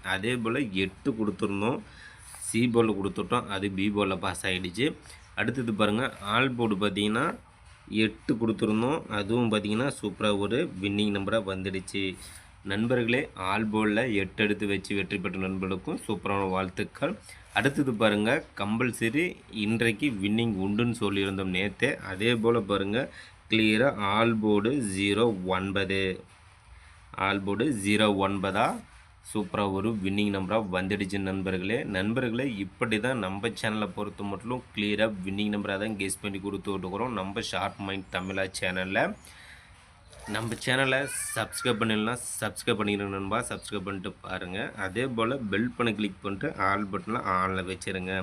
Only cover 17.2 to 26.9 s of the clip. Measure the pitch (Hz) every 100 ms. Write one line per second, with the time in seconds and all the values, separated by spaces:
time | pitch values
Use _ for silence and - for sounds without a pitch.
17.2 | - - - - 123 143 131 107 110 104
18.2 | 107 151 - - 101 113 127 - 113 139
19.2 | 175 - - 110 104 113 117 110 147 104
20.2 | 101 110 117 95 98 104 120 117 101 98
21.2 | 98 98 95 92 104 92 127 - 98 92
22.2 | 113 120 113 120 101 98 98 110 151 -
23.2 | - - - 113 110 107 135 101 101 104
24.2 | 117 113 107 104 107 143 107 95 101 101
25.2 | 120 98 92 92 98 98 95 98 95 90
26.2 | - - - - - - -